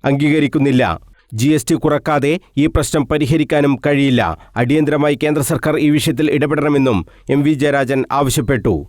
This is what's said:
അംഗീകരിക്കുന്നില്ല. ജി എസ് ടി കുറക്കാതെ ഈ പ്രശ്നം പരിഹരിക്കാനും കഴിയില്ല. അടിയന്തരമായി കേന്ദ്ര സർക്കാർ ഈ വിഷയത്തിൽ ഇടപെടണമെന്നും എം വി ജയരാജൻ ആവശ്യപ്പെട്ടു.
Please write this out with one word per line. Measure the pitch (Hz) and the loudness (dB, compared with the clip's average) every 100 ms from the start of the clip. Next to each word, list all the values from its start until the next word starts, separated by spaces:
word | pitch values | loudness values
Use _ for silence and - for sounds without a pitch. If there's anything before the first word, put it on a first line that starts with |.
| 139 | 0
അംഗീകരിക്കുന്നില്ല. | 139 147 156 143 156 143 127 110 80 - - _ 110 | 0 2 2 0 0 2 2 0 -2 -10 -20 _ -2
ജി | 131 151 | 0 0
എസ് | - | 0
ടി | 165 | 0
കുറക്കാതെ | 151 147 - 147 139 170 _ - | 0 -2 0 0 0 -2 _ -2
ഈ | 156 | 0
പ്രശ്നം | 165 147 156 127 | 0 -2 -2 -2
പരിഹരിക്കാനും | 151 139 160 139 151 143 135 | -2 0 0 2 0 2 0
കഴിയില്ല. | 147 143 139 123 92 80 - - | 0 0 2 2 0 -4 -10 -4
അടിയന്തരമായി | 123 147 147 147 151 143 | 0 2 2 0 0 0
കേന്ദ്ര | 151 151 135 | -2 -2 -2
സർക്കാർ | 165 160 151 147 | -2 -2 0 2
ഈ | 151 | 2
വിഷയത്തിൽ | 165 127 156 147 | 0 -2 0 0
ഇടപെടണമെന്നും | 147 147 147 143 131 101 82 - - 135 | 0 0 0 2 2 0 -4 -14 -2 0
എം | 143 | 0
വി | 151 | 0
ജയരാജൻ | 147 139 127 135 127 135 | 0 0 0 -2 -2 -2
ആവശ്യപ്പെട്ടു. | 139 123 131 131 117 82 | 0 -2 -2 -2 0 -2